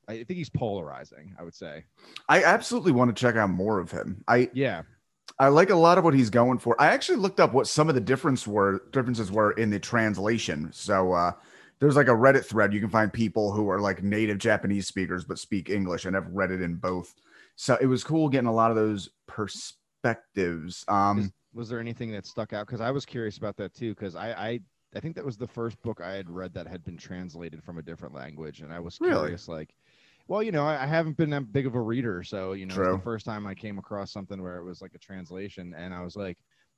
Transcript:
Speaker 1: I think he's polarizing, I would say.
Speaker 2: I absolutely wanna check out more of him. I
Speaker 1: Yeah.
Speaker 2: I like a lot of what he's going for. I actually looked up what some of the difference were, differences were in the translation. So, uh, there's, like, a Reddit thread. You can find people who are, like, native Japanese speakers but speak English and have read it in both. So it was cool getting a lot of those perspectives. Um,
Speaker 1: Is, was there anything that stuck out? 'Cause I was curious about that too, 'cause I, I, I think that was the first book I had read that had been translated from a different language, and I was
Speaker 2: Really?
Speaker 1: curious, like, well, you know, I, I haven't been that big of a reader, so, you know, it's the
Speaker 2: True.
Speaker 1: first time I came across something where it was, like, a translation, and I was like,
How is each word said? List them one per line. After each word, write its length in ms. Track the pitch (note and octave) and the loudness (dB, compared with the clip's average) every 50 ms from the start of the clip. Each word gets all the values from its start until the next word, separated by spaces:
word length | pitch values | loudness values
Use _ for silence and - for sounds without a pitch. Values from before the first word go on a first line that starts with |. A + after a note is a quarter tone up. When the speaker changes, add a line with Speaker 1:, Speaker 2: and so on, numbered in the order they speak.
| _ | _
Speaker 1:
I 160 | - A2 A2+ A#2+ | -12 -12 -10 -10
think 140 | A#2 F#3 | -8 -8
he's 120 | F3+ D3 - | -8 -6 -4
polarizing, 840 | - D3+ C3+ G#2+ G2+ F#2+ D#2+ C#2+ C2+ B1+ D2+ - - C2+ D2+ F#2+ F#2+ | -4 -4 -2 -4 -4 -6 -8 -10 -12 -14 -16 -18 -20 -20 -20 -20 -18
I 60 | - E2+ | -16 -16
would 100 | E2+ - | -16 -14
say. 300 | - F#2+ D#2+ D2 D#2 - _ _ _ - - - - - - | -14 -14 -14 -14 -14 -16 _ _ _ -20 -20 -20 -4 2 4
Speaker 2:
I 140 | D3+ F#3 D3+ | 6 6 8
absolutely 500 | E3 G3 A#3 - - A#3 A#3+ - F#3 C3 | 6 6 4 2 -2 -2 2 4 4 6
wanna 200 | A#2+ B2+ B2 G2+ | 6 6 4 4
check 220 | - B2 A#2+ A2 | 2 2 2 4
out 140 | A2+ G#2+ F#2+ | 2 2 2
more 300 | F2+ F2+ F#2+ G#2+ G#2+ F#2+ | 0 0 0 0 0 -2
of 120 | E2+ E2+ | -2 -4
him. 320 | - - - - F#2+ - - | -6 -6 -6 -6 -8 -4 0
I 220 | - A#2 B2 B2+ - - | 4 4 4 4 2 0
Speaker 1:
Yeah. 300 | C3 C#3 A#2+ F#2+ E2 - - _ _ _ _ _ _ _ - - | -2 -2 -2 -4 -6 -10 -14 _ _ _ _ _ _ _ -8 0
Speaker 2:
I 120 | - C3+ C3+ | 4 6 8
like 200 | C#3+ D#3 F#3+ F#3+ | 8 8 8 6
a 60 | G3 | 6
lot 220 | E3+ E3 E3+ F3 | 8 8 8 8
of 80 | F#3+ E3 | 8 6
what 80 | E3+ C#3 | 6 6
he's 160 | C3+ B2 G#2 | 6 4 6
going 300 | F#2+ A#2+ A#2+ B2+ B2 B2 | 6 4 4 4 2 2
for. 200 | - A#2+ - - | 2 2 4 6
I 60 | D3 | 6
actually 300 | E3 A#3 C#3 - - F4+ | 6 4 4 2 0 0
looked 240 | A#3+ F#3+ G3 F#3+ - | 2 0 2 4 4
up 100 | F3 - A2+ | 4 6 4
what 140 | C3+ - | 2 2
some 220 | - - D3+ D3+ D#3+ | 2 2 2 2 4
of 60 | D3 | 2
the 60 | B2+ | 2
difference 460 | G#2 G2 C3 B2+ - D#3 C3 A#2+ - | 2 0 0 0 2 0 0 0 -2
were, 360 | G#2+ G#2 G#2+ G2 G2 F#2+ G2 - - | 0 2 4 4 4 2 0 -4 -4
differences 400 | - C3+ A#2 B2 B2 A2+ A2 F2+ G2 | -2 -2 -2 0 -2 -2 -4 0 2
were 180 | A2 G#2+ G#2 | 4 4 4
in 180 | - G#2+ A2+ G#2+ | 4 2 2 0
the 100 | G#2 F#2+ | 0 -2
translation. 920 | - - A#2+ A#2 A2 G#2+ G2+ F2 G2 A2 A#2 A2 - - D#2+ D2 D#2 E2 | -2 0 0 2 2 2 0 0 0 0 0 0 -2 -4 -4 -6 -6 -8
So, 400 | - - - G2+ G2+ F#2+ F#2 F2+ | -10 -8 -2 0 2 2 4 4
uh, 220 | F2+ F2 F2 F2 E2+ - - - - - - _ _ - | 2 2 2 0 -2 -4 -10 -20 -20 -20 -20 _ _ 2
there's, 180 | C#3 D3 C3 | 2 4 6
like, 100 | C#3+ C#3 | 6 6
a 40 | B2+ | 6
Reddit 340 | A#2+ A2 B2 C3+ C3+ C3 - | 6 8 8 8 8 6 2
thread. 280 | - G2+ A2 G#2 G2+ G2+ | 0 2 2 2 2 2
You 60 | G#2 | 0
can 100 | A2 G#2 | 0 2
find 220 | F#2 A2 G#2+ G2+ | 2 2 2 2
people 400 | - A#2 A2+ G2+ - A2 G#2 G2+ | 0 -2 -2 0 0 0 0 0
who 180 | G2+ G#2+ G#2+ G2+ | 0 0 0 0
are, 120 | F#2 G2+ | 0 0
like, 200 | G#2 G2 F#2 E2 | 0 0 -2 -2
native 360 | F#2 G2+ G#2 G#2+ A2+ G#2+ G2+ | -2 -2 0 0 0 -2 -2
Japanese 500 | G2 - A2+ G#2+ G2 - G2 G2+ G2+ F#2 | 0 0 2 2 2 0 -2 -2 -2 -4
speakers 380 | - - F#2+ F#2 D#2+ F2+ F2+ D#2+ | -4 -4 -4 -4 -2 -4 -6 -6
but 120 | - F#2 | -8 -10
speak 320 | - - - G#2+ F#2+ D#2 - | -10 -8 -6 -6 -4 -4 -2
English 360 | G2 G2+ F#2+ F2+ F2 D#2+ - | -2 -2 -2 -2 -4 -4 -4
and 100 | F#2 F#2+ | -2 -2
have 120 | F#2+ F2 F2 | -4 -4 -4
read 200 | F2+ G2 F#2+ F2+ | -2 -2 -2 0
it 100 | F#2 F#2 | -2 -2
in 140 | F2+ F2 E2+ | -4 -4 -4
both. 380 | E2+ - F2+ F#2 F#2 F2+ - - _ _ _ - - - _ _ | -4 -4 -4 -4 -4 -6 -10 -16 _ _ _ -20 -20 -20 _ _
So 200 | - - - B2 - | -6 -2 0 2 2
it 40 | C3 | 2
was 180 | C3 B2+ A#2+ - | 2 0 0 -2
cool 260 | - D#3 D#3+ D#3 D3 | 0 0 2 2 2
getting 180 | C3 C3+ B2 | 2 2 2
a 60 | A#2 A2+ | 2 2
lot 160 | A2+ A2+ A2+ | 4 4 4
of 60 | A2+ | 4
those 320 | A2 A2 G#2+ G#2 G2 F2+ - _ _ _ | 2 2 2 0 -2 -6 -10 _ _ _
perspectives. 1600 | - - - G#2 G2 - - - - - _ _ _ _ _ - A#2+ A2 - - _ - G2+ F#2 F2 E2+ E2 D#2 F2+ F2+ - - | -14 -10 -8 -8 -8 -8 -12 -14 -16 -16 _ _ _ _ _ -2 -2 -2 -4 -8 _ -4 -2 -2 -2 -2 -4 -8 -10 -12 -10 -4
Um, 320 | - G2+ G2 G2 G2+ G2+ G2+ | 0 2 4 4 4 2 2
Speaker 1:
Is, 120 | G2+ G2 - _ _ _ - | -2 -4 -6 _ _ _ -14
was 160 | A#2 A#2 G#2+ | -14 -10 -8
there 100 | A#2+ A#2 | -8 -8
anything 320 | A#2 A#2 A2+ - A#2+ A2+ | -8 -8 -8 -8 -8 -8
that 140 | G#2+ G2+ - | -10 -10 -12
stuck 280 | - - - G#2+ - A2 | -10 -10 -10 -8 -8 -8
out? 140 | G#2 G#2 | -10 -8
'Cause 140 | - B2+ G#2+ | -8 -8 -6
I 100 | A2+ A#2+ | -4 -4
was 140 | C#3 C#3 - | -4 -4 -6
curious 320 | - - B2 A#2 G#2+ - | -8 -8 -6 -6 -6 -8
about 200 | - A2 G#2 G2 | -8 -8 -8 -8
that 160 | - G2+ F2+ - | -8 -10 -10 -10
too, 200 | - B2 A2 G2 | -8 -8 -8 -8
'cause 200 | - G#2+ F#2+ D#2+ | -8 -10 -10 -10
I, 160 | E2 G2+ A2+ | -10 -10 -10
I, 280 | A2+ F2 G2+ A2+ A#2+ A#2+ - _ _ _ _ _ - | -8 -8 -6 -6 -6 -8 -10 _ _ _ _ _ -12
I 40 | G2+ | -10
think 140 | C#3 E3 D#3+ | -10 -10 -10
that 100 | E3 D3 | -10 -10
was 120 | C#3 A2 | -10 -10
the 100 | G2 B2 | -10 -12
first 340 | - - A#2+ A#2 A2+ F#2+ - | -10 -8 -8 -8 -8 -8 -8
book 180 | - A#2+ G#2+ - | -10 -10 -10 -8
I 120 | E2+ F#2 G2 | -10 -10 -10
had 160 | G2 F#2+ E2+ | -10 -10 -12
read 240 | E2+ F#2 F#2 F2+ F2 | -12 -12 -10 -10 -12
that 140 | F#2 E2+ | -14 -14
had 160 | D#2+ F2+ F2 D#2 | -14 -14 -14 -14
been 140 | F#2 F2 | -14 -16
translated 680 | D#2+ - - F#2 F2+ F2+ F2 D#2 E2+ E2+ D#2+ D2+ D#2+ - | -14 -14 -14 -12 -12 -12 -12 -14 -14 -14 -14 -14 -16 -16
from 140 | F2 E2+ | -16 -14
a 40 | E2 | -14
different 320 | D2+ E2 E2 D#2+ E2+ B1+ C#2+ | -14 -14 -14 -14 -16 -16 -14
language, 480 | C2+ C2 D2+ D2+ D2+ D#2+ D2+ - - | -14 -14 -14 -14 -14 -14 -14 -14 -16
and 100 | D2+ D2 | -16 -14
I 80 | E2 F2 | -12 -12
was 200 | E2+ F2 - - | -12 -12 -8 -4
Speaker 2:
Really? 120 | E4 F4+ - | -2 0 0
Speaker 1:
curious, 320 | E2 D2+ D#2 E2+ E2+ - F2+ | 0 0 -2 -6 -10 -12 -12
like, 260 | E2 D#2 D#2+ - _ _ _ _ _ _ _ _ _ _ _ | -12 -12 -12 -14 _ _ _ _ _ _ _ _ _ _ _
well, 140 | - F3+ G#3 | -6 -4 -4
you 100 | A3 A3+ | -2 -2
know, 140 | F3+ D3 C#3+ | 0 0 0
I, 180 | D3+ D3+ C#3 C3 | 0 0 -2 -2
I 20 | |
haven't 320 | C#3+ D#3+ E3 E3 D#3+ D3+ | 0 0 0 0 0 0
been 120 | - E3 D3 | 0 0 0
that 200 | D3 C#3+ C3+ G#2+ | 0 -2 -4 -2
big 160 | G#2 C#3 C3 | -2 -2 -2
of 80 | C3 A#2 | -2 -2
a 60 | B2 | -2
reader, 420 | A2+ A2 A#2 C3 B2 A2+ F#2 F2 F2 | -2 -2 -2 -2 -2 -4 -4 -6 -8
so, 300 | - G#2+ G2 F#2 F#2+ G2 | -8 -8 -6 -6 -6 -8
you 120 | G2 F#2+ | -8 -8
know, 60 | F#2 F#2+ | -6 -2
it's 40 | |
the 60 | G2 F#2+ | 0 2
Speaker 2:
True. 160 | F2+ F#2+ F#2+ F#2 | 2 2 0 -2
Speaker 1:
first 220 | A#2+ A2+ G#2+ - | -6 -8 -8 -8
time 200 | B2 A2 G#2 G#2 | -8 -10 -8 -8
I 80 | G2 F#2+ | -10 -10
came 240 | - - G#2+ G2+ | -10 -12 -12 -10
across 340 | G2 - - G#2+ G2+ G2 - | -12 -10 -10 -8 -8 -8 -8
something 300 | - G#2 F#2+ F2+ G2+ F#2+ | -10 -12 -12 -12 -12 -12
where 160 | F#2 F2+ F2+ | -10 -10 -10
it 60 | F2+ E2+ | -12 -12
was, 180 | F#2 F2 - | -14 -14 -16
like, 140 | F#2+ F#2 - | -18 -20 -20
a 40 | - | -20
translation, 720 | _ - F#2+ F#2 F2+ D#2 F2+ F#2 G2+ G2+ - F#2+ F2+ F2 D#2+ | _ -18 -16 -16 -16 -14 -12 -12 -12 -12 -14 -14 -16 -16 -14
and 160 | D#2+ F2 F#2 F2+ | -14 -14 -12 -12
I 80 | F2+ | -12
was 140 | F2+ F2+ - | -12 -12 -10
like, 220 | G#2 G2+ F#2 F2 - _ _ _ _ _ _ _ | -10 -10 -10 -12 -14 _ _ _ _ _ _ _